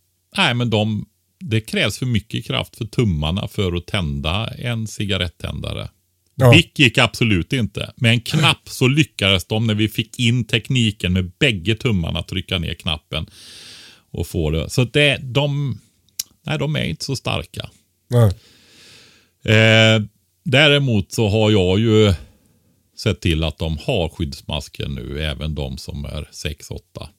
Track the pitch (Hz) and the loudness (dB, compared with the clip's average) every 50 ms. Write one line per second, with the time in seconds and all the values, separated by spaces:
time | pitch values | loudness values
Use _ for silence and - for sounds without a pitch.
0 | _ _ _ _ _ _ _ 202 185 139 120 120 123 117 113 104 107 110 107 104 | _ _ _ _ _ _ _ 0 0 0 2 0 -2 0 2 2 2 0 -2 -4
1 | - _ _ _ _ _ _ _ 190 139 110 110 - - - 208 151 107 - - | -6 _ _ _ _ _ _ _ -8 -2 -2 -2 -2 -2 -2 -2 -2 -2 -2 -4
2 | 135 127 120 101 - _ - 120 - - 131 117 - - - - 117 104 - - | -4 0 -2 -2 -2 _ -8 -8 -6 -4 -6 -6 -6 -6 -10 -12 -12 -6 -2 0
3 | 123 104 82 73 76 76 87 101 - - - - 98 90 87 87 - - - 101 | 0 2 2 0 -2 -2 -2 -4 -4 -6 -6 -4 -4 -2 -2 -4 -6 -4 -4 -4
4 | 85 73 71 71 71 78 87 104 117 - 127 - - 120 120 113 110 104 - - | -2 -2 -4 -4 -4 -2 -2 -2 -4 -6 -10 -8 -8 -6 -6 -6 -8 -10 -8 -8
5 | 110 98 101 92 90 87 - _ - 80 76 - - 71 - - - - _ _ | -4 -4 -2 -2 -2 -4 -6 _ -10 -10 -8 -8 -8 -8 -8 -8 -10 -12 _ _
6 | _ _ _ _ _ _ _ - 131 120 139 170 170 - _ - 143 113 - 139 | _ _ _ _ _ _ _ 4 6 8 8 8 6 2 _ 2 2 4 4 2
7 | 123 110 - - 127 110 101 85 78 _ 139 131 107 98 _ - - - - - | 0 0 0 0 0 2 2 0 0 _ -2 -2 -2 -4 _ -8 -10 -10 -8 0
8 | 127 117 120 117 - - - 156 151 165 147 - _ - - - 131 123 139 160 | 2 2 2 2 0 -2 0 2 2 2 0 0 _ -16 -4 0 2 2 4 2
9 | - - _ - 101 98 98 92 - _ 110 110 117 110 104 104 110 101 - - | 0 -2 _ -2 2 2 2 2 0 _ -2 -2 0 0 0 0 0 -2 -2 -4
10 | 113 - - - 123 117 123 127 110 - - 113 - - 135 127 113 107 101 _ | -8 -8 -4 -2 0 2 2 0 -2 -2 -2 -4 -2 -2 0 2 2 2 0 _
11 | - 90 90 95 90 90 - - - 135 107 87 80 104 113 - - 127 104 90 | -2 0 0 0 0 -2 -4 -2 0 0 0 -2 -2 -2 -2 -2 0 -2 -2 0
12 | 80 82 85 82 82 - 95 95 - - 95 87 82 78 78 - - 87 76 - | -2 -2 -4 -6 -6 -6 -8 -8 -6 -4 -4 -4 -4 -6 -8 -8 -6 -6 -6 -6
13 | _ _ 71 76 92 - _ - - - - - - - - - - - - _ | _ _ -8 -8 -8 -8 _ -20 -20 -20 -20 -20 -20 -20 -20 -20 -20 -20 -20 _
14 | _ _ - - 87 - - 92 78 76 78 80 - - - 127 123 123 - 147 | _ _ -8 -8 -8 -6 -4 -2 -2 0 -2 -2 -4 -4 -2 -2 -2 0 2 2
15 | 147 143 131 - 143 127 113 139 147 143 139 147 143 131 107 - _ _ _ _ | 2 2 0 -2 -6 -4 -2 -2 -2 0 -2 -2 -4 -4 -6 -8 _ _ _ _
16 | _ _ _ _ - _ _ _ _ - 156 143 139 156 151 131 123 - 160 - | _ _ _ _ -14 _ _ _ _ -8 -6 -4 -4 -4 -4 -4 -4 -4 -6 -6
17 | - - 135 - _ 127 101 - - - - - - - _ _ _ _ _ _ | -6 -8 -8 -6 _ -4 -4 -4 -6 -8 -12 -14 -14 -14 _ _ _ _ _ _
18 | _ _ 123 120 113 101 90 - _ _ _ _ _ _ _ - - - - - | _ _ 4 4 4 4 4 0 _ _ _ _ _ _ _ -20 -20 -20 -20 -20
19 | - _ _ _ _ _ _ _ _ - 110 110 113 110 110 113 110 110 110 110 | -20 _ _ _ _ _ _ _ _ 2 4 6 6 8 8 6 6 6 4 2
20 | 107 - _ _ _ _ _ _ _ - 127 139 156 147 143 143 139 131 113 101 | 0 -4 _ _ _ _ _ _ _ 2 4 4 6 6 4 4 2 2 0 0
21 | 87 _ - - 113 101 104 110 107 107 107 101 90 90 92 104 117 113 107 107 | 0 _ -2 0 0 2 2 4 4 4 4 4 4 2 2 2 4 4 6 6
22 | 107 101 87 - - - _ _ _ _ _ _ _ _ _ _ _ _ _ - | 6 6 4 2 -2 -16 _ _ _ _ _ _ _ _ _ _ _ _ _ -6
23 | - 110 90 - - 90 78 78 82 76 - _ 85 80 80 76 - - 131 95 | -2 -2 -2 0 0 0 0 0 0 -4 -4 _ -6 -6 -6 -6 -4 -4 -2 -2
24 | 82 78 - - 85 69 67 - - - 76 73 - - _ - - 71 69 64 | -2 -4 -4 -6 -6 -6 -6 -14 -12 -8 -8 -8 -8 -10 _ -10 -10 -8 -8 -10
25 | 60 64 69 73 78 76 69 58 78 78 73 76 69 67 69 - - - - 71 | -10 -10 -8 -6 -6 -6 -6 -6 -6 -8 -6 -6 -6 -8 -8 -12 -12 -12 -12 -10
26 | 71 - 76 78 73 - - - - 85 73 _ - - - - _ _ _ - | -10 -10 -10 -12 -12 -14 -16 -12 -10 -10 -10 _ -14 -16 -16 -16 _ _ _ -18
27 | - - _ | -18 -18 _